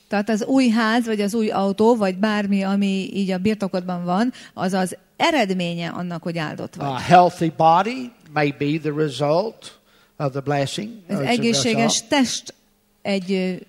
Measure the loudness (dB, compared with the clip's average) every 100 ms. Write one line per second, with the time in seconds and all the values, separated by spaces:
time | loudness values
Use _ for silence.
0 | -6 -2 0 0 2 4 4 4 2 2
1 | 0 0 0 0 0 0 0 4 4 4
2 | 2 0 0 0 0 0 0 0 0 0
3 | -2 -4 -2 0 0 0 -2 -4 -4 -4
4 | 0 0 0 -2 -12 -6 -2 0 -2 -4
5 | _ -2 0 2 2 0 -2 -4 -6 -8
6 | -8 -8 -6 -6 -6 -8 -10 -8 -6 -4
7 | 6 8 6 4 -2 2 4 4 2 -4
8 | -10 -16 -8 -2 -2 -2 -2 -2 -4 -2
9 | -4 -2 0 0 -2 -8 -20 -20 _ _
10 | _ -8 -6 -4 -2 -2 -2 -4 -10 -12
11 | -8 -4 0 0 0 0 0 2 0 0
12 | 0 0 0 -2 -10 -20 _ _ _ _
13 | -4 -4 -2 -2 -2 -4